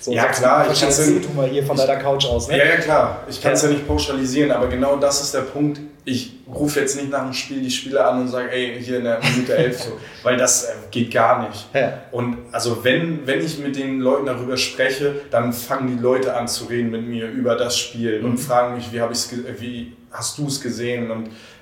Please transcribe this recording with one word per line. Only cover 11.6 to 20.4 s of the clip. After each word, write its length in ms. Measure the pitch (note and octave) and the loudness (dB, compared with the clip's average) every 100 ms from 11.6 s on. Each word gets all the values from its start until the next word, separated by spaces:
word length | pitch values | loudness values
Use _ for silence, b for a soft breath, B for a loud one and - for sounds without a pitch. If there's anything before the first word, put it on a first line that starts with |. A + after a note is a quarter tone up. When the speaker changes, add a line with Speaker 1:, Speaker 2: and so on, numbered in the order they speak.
| - | -4
Speaker 1:
Ja. 260 | C3+ A#2+ - - | 0 0 -2 -8
Speaker 2:
Und 260 | B2 A#2+ A#2+ - | -4 -4 -4 -6
also 300 | A#2 A#2+ A2+ | -4 -2 0
wenn, 420 | E3 E3 E3 D3+ C3+ | 2 2 0 -4 -2
wenn 180 | E3 | -2
ich 140 | D#3+ D3 | -2 -4
mit 180 | C#3+ C3 | -6 -4
den 240 | C3+ C3 | -4 0
Leuten 260 | B2+ C3 C3+ | 2 2 0
darüber 300 | B2 B2 B2 | -4 -4 -4
spreche, 580 | - - C3 C3+ C#3+ C#3+ - | -2 0 0 0 -2 -2 -2
dann 220 | A#2 A#2+ | 0 0
fangen 440 | A#2+ - C3+ B2+ A#2+ | -2 -4 -2 -2 0
die 60 | |
Leute 320 | B2 B2+ - | 2 2 2
an 140 | A#2+ A#2 | -2 -2
zu 160 | - | -4
reden 260 | G#2+ A#2+ A#2 | -4 -2 -2
mit 160 | A2+ A#2+ | -2 -4
mir 220 | A#2 A2+ | -6 -4
über 260 | C3 A#2+ | -2 0
das 220 | A#2 A#2+ - | 2 0 -2
Spiel 460 | - A#2+ A#2 G#2+ | -4 -2 0 0
und 80 | A#2+ | 0
Speaker 1:
Mhm. 60 | B2 | -2
Speaker 2:
fragen 380 | B2+ B2 B2 B2 | 2 2 2 -2
mich, 160 | G#2+ | -6
„Wie 80 | A#2 | -2
hab 100 | A#2 | -2
ich's 160 | B2 - | -2 -4
ge-, 160 | A#2+ B2 G#2 | -6 -8 -10
wie 360 | A#2+ B2 A#2+ - - | -10 -10 -12 -16 -18
hast 260 | - A#2+ | -10 -8
du's 220 | - | -6